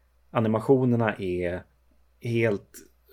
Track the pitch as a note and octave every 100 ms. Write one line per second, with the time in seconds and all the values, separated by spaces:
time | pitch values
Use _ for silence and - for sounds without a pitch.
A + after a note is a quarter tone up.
0 | _ _ _ B2 A2 A2 B2 C3 B2+ A#2
1 | A2 G2+ F#2 F2+ F2 F2 - _ _ _
2 | _ _ A#2+ A#2 A2+ G2+ - - - _
3 | _